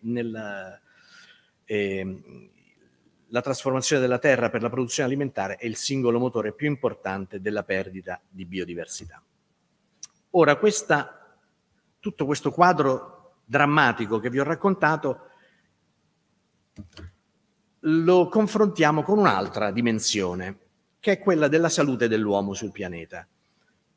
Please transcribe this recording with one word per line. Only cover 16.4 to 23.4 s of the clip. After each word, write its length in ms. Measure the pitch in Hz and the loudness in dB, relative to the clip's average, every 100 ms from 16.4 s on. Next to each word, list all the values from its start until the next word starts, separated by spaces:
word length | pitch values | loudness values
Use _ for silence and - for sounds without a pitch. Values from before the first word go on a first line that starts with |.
| _ _ _ - 90 - 85 _ _ _ _ _ _ _ | _ _ _ -20 -20 -20 -20 _ _ _ _ _ _ _
lo 480 | 156 160 165 180 180 | 0 2 6 6 6
confrontiamo 760 | 214 208 208 208 - 151 156 | 2 2 2 0 4 2 4
con 160 | 147 208 | 2 4
un'altra 540 | 175 98 101 107 104 | 4 2 -2 -2 -2
dimensione, 880 | 110 120 110 - 104 92 90 92 98 _ _ _ _ | 0 0 0 0 -2 -2 -4 -8 -14 _ _ _ _
che 120 | 208 | -2
è 60 | 190 | 0
quella 300 | 196 160 143 | 2 2 4
della 200 | 160 165 | 4 2
salute 380 | 165 143 120 117 | 2 0 2 2
dell'uomo 480 | 110 104 101 98 | 2 2 0 -2
sul 160 | 95 104 | -6 -10
pianeta. 560 | 101 95 85 82 87 - _ | -8 -10 -10 -12 -16 -18 _